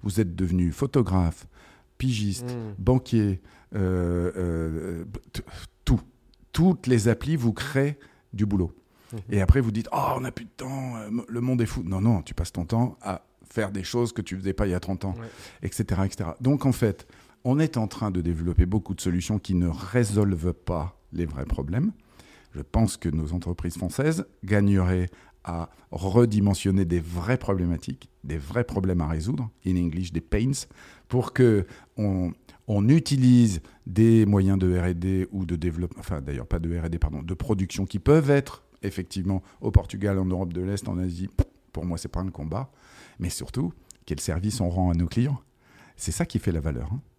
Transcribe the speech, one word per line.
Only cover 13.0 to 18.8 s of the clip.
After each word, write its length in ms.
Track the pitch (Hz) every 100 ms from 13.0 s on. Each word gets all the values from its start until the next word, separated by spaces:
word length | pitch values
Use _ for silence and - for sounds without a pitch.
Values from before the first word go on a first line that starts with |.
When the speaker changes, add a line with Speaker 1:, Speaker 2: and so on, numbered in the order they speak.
Speaker 1:
à 220 | 101 92 _ _ -
faire 220 | - 104
des 120 | 98
choses 280 | 90 120 120
que 80 | -
tu 140 | 95 92
faisais 180 | 95
pas 120 | 95 104
il 40 |
y 20 | 90
a 40 |
trente 260 | 87 95 98
ans, 80 | 85
Speaker 2:
Ouais. 80 | 113 - - -
Speaker 1:
et 100 | 98
cetera, 340 | - 104 90 95
et 40 |
cetera. 260 | - 82 -
Donc, 240 | 127 143 139
en 60 |
fait, 360 | 123 113 98 - - - _
on 160 | 123 139
est 180 | 156 127
en 100 | 107
train 220 | - 107
de 100 | 90
développer 440 | 82 82 85 85 90
beaucoup 280 | 104